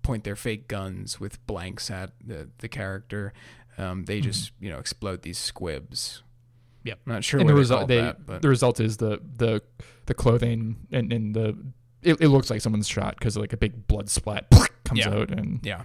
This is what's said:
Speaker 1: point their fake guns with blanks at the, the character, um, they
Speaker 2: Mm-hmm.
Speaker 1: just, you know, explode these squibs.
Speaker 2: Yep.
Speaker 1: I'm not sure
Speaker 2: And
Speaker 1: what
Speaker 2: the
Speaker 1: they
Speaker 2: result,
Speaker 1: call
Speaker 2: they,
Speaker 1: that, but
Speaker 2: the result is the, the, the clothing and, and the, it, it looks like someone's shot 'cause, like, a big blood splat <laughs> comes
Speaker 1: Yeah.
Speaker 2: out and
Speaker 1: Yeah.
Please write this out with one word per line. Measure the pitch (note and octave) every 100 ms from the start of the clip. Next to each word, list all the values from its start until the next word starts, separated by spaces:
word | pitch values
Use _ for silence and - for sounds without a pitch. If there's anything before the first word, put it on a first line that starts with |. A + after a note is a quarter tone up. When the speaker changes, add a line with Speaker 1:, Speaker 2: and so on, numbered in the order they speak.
Speaker 1:
point | - A2+
their | G#2 G2+
fake | A#2+ G#2+ -
guns | G2+ F#2+ F#2 G2+ -
with | G2 - -
blanks | F#2+ F2+ - -
at | F#2+ F#2+ _
the, | A#2+ E2+ C2+ -
the | -
character, | - F#2+ F#2+ - G#2 G2 - - - - -
um, | F#2 F#2
they | F2 G2+
Speaker 2:
Mm-hmm. | B2
Speaker 1:
just, | G2+ - -
you | G2
know, | C#2
explode | - - G2+ F2+
these | E2 F2
squibs. | - - F2 C#2 - - - - _ _ _ _ _ _
Speaker 2:
Yep. | A2 - -
Speaker 1:
I'm |
not | A2
sure | - C#3
Speaker 2:
And | D3
Speaker 1:
what |
Speaker 2:
the | C#3+
Speaker 1:
they |
Speaker 2:
result, | B2+ C3
Speaker 1:
call | B2+
Speaker 2:
they, | A#2+
Speaker 1:
that, | D#2+ - -
but | F2+
Speaker 2:
the | D3
result | B2+ B2 A#2
is | A2+ G#2+
the, | A2 G#2+ - A#2
the, | A2+ G#2+ _ - - - -
the |
clothing | - A#2+ A#2 A#2+ A2+ A2+ A2 -
and, | C3 A2
and | A#2 G#2+
the, | G#2+ A2 - C3+ - _ _
it, | E3+ D#3
it | D#3
looks | C3+ -
like | G#2+
someone's | A2+ G#2+ G2+
shot | - - -
'cause, | A#2 G#2
like, | G#2
a | A2
big | G#2+ A#2 -
blood | G#2 G2+
splat | - - G#2 -
<laughs> | - - -
comes | - A#2+
Speaker 1:
Yeah. | -
Speaker 2:
out | G#2 -
and | - G#2 A#2
Speaker 1:
Yeah. | G#2+ F#2+